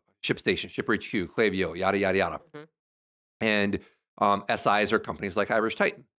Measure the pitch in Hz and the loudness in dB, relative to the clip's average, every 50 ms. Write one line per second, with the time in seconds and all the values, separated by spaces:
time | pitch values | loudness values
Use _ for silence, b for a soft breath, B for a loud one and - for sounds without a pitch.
0 | _ _ _ _ - - - - - 120 95 - - 101 - - - - 110 101 | _ _ _ _ -4 -4 -4 -2 0 0 0 0 -2 -6 -8 -6 -2 0 -2 -2
1 | - - - 110 90 82 - - 113 104 95 95 92 82 80 85 92 95 101 98 | -2 -4 -4 -4 -4 -2 0 0 2 2 2 0 -2 -2 -2 -2 0 0 2 2
2 | 98 95 95 95 95 85 78 73 - _ - 147 151 - _ _ _ _ _ _ | 2 2 2 2 2 0 -2 -6 -12 _ -20 -20 -20 -20 _ _ _ _ _ _
3 | _ _ _ _ _ _ _ - 110 113 107 104 101 101 101 95 b b b b | _ _ _ _ _ _ _ -4 0 0 2 2 2 0 0 -4 b b b b
4 | b _ _ - 107 104 101 98 98 - 117 104 - 123 101 104 107 101 113 104 | b _ _ 0 2 2 2 2 0 -2 -4 0 2 2 2 2 2 2 2 0
5 | - - 92 - - 101 87 98 101 - 113 110 107 113 - - 202 - - - | 0 -4 -8 -8 -8 -4 -2 -2 0 0 2 0 0 0 0 0 0 0 -2 -4
6 | - _ _ _ | -10 _ _ _